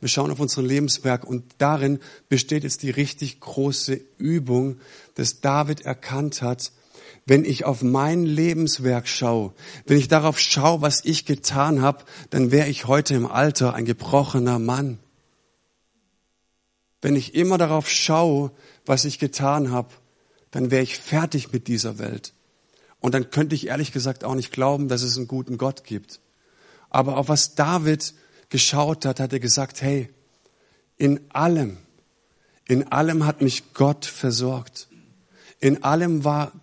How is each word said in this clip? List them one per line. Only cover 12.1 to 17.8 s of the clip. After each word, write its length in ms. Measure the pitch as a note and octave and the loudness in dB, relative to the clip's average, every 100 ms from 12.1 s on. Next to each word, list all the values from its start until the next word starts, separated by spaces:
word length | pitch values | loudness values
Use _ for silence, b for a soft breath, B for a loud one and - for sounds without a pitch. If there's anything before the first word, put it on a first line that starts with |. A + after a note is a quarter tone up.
| B B | B B
dann 200 | - B2 | 0 4
wäre 180 | C#3+ D3 | 4 4
ich 200 | C3+ A#2 | -2 2
heute 260 | C#3+ D3 | 2 4
im 120 | C3 A2+ | 0 0
Alter 480 | B2 D3 - B2+ | 2 2 2 0
ein 100 | A#2+ | 0
gebrochener 760 | A#2 A2+ E3 - F3+ C3+ B2 A#2+ | -2 -4 2 2 4 2 2 0
Mann. 400 | A2+ C3 C#3 A2 _ _ _ _ _ _ _ _ _ _ _ _ _ _ _ _ _ _ _ _ | 0 -2 -4 -8 _ _ _ _ _ _ _ _ _ _ _ _ _ _ _ _ _ _ _ _
Wenn 140 | C#3+ | 0
ich 200 | C#3+ - | 0 0
immer 240 | D#3 F3+ F#3 | 0 2 2
darauf 300 | D#3+ D#3 | 2 0